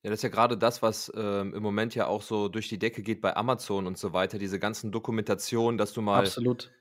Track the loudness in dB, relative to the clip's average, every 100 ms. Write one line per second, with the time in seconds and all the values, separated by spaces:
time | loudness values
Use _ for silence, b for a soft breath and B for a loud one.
0 | -2 -2 0 4 4 6 2 4 0 0
1 | -8 -4 -2 -2 -2 -4 -2 0 0 0
2 | 0 0 -2 -2 0 -2 -6 -2 -2 -2
3 | -4 0 0 0 0 -2 0 -2 -2 -4
4 | -2 0 0 -2 -4 -2 -2 -4 -4 -4
5 | -2 -2 0 -2 0 2 2 2 -2 0
6 | 4 4 4 2 2 0 -4 _